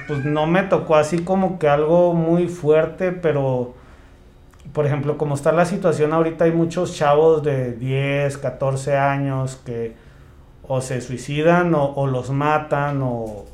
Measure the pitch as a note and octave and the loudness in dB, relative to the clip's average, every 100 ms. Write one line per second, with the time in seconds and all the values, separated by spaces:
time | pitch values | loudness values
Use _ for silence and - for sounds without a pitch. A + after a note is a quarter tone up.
0 | - C#3+ C#3+ D3+ D#3 F3+ G3 F3 E3+ D#3 | -6 -4 -2 0 2 0 2 -2 2 2
1 | D3+ E3+ E3+ F#3+ F#3+ F3 D3+ D3 D3+ E3+ | 2 0 0 0 0 0 2 2 4 4
2 | F3 E3+ D#3+ E3+ F3 F3 D3 D#3 D#3+ - | 4 2 2 2 0 -2 2 4 2 -2
3 | F#3 F3+ E3+ C#3+ C3+ B2+ A#2+ - - - | -4 -2 -2 0 0 -2 -4 -10 -20 -20
4 | - - - - - - - D3+ C#3+ C#3+ | -20 -20 -20 -20 -20 -20 -8 -4 -2 -2
5 | C3+ D3 D3 C#3 D#3+ D#3+ E3+ F#3 F3+ C3+ | -2 -4 -4 -2 0 2 2 0 0 2
6 | D3+ D#3+ E3 D#3+ E3 E3 E3 F3 E3+ - | 2 2 0 2 2 2 0 -2 -4 0
7 | D3+ D3 D#3+ D#3+ D3 C3 B2+ A2+ B2+ C3+ | 2 6 6 4 2 -2 -2 -4 -4 -2
8 | C#3 C#3 C#3+ C3+ C3 - C3+ C3+ D3 C#3 | 0 0 -2 -2 -6 -4 -2 -2 0 2
9 | C#3 C#3 C#3 C3+ C3 - - A#2 A2+ A2+ | 2 0 -2 -2 -4 -6 -10 -6 -8 -10
10 | - - - - - - - C3 B2+ B2+ | -20 -20 -20 -20 -20 -20 -6 -6 -4 -6
11 | A#2+ B2 - C#3+ D#3 F3 F3 D#3+ C#3 C#3 | -6 -10 -6 0 2 4 2 2 0 -2
12 | C3+ B2+ B2 C#3 D3 D3+ D3 C#3+ C#3+ C#3 | -2 -2 -2 -2 0 0 0 -2 -2 -2
13 | C3 A#2+ A2+ G#2 G2+ | -4 -4 -6 -10 -12